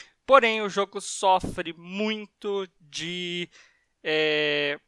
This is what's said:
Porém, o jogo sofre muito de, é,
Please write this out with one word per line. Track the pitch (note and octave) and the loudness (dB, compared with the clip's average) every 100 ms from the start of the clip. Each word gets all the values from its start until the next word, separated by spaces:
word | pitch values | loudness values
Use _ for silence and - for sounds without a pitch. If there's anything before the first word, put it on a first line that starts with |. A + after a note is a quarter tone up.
| - _ - | -20 _ 6
Porém, | C4+ A3+ A3 | 6 6 0
o | G#3 | -2
jogo | F3+ G3 G3+ | -2 -4 -4
sofre | - - G3 F#3 - - E3 | -10 0 4 4 2 -8 -8
muito | E3 F3 F#3+ G#3+ G#3+ G#3 _ G#3 G3+ F#3 _ | -10 -10 -4 -2 -2 -8 _ -6 -4 -6 _
de, | D3+ - D#3+ F3+ F3 F3 E3+ - - _ _ _ | -16 -10 -8 -6 -6 -6 -8 -12 -20 _ _ _
é, | - D#3 D#3 D3+ D3+ D3 C#3+ D3 | -2 0 2 2 0 0 -2 -4